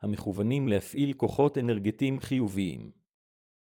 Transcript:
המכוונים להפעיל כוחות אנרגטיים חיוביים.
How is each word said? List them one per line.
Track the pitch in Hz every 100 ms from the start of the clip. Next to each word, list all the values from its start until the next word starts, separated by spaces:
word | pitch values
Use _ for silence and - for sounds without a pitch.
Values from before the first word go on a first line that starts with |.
המכוונים | 104 98 - 98 107 139 131
להפעיל | 101 - - 143
כוחות | 131 110 - 143 143
אנרגטיים | 120 110 101 107 135 135
חיוביים. | - 131 110 95 92 64 57 - _ _ _ _ _ _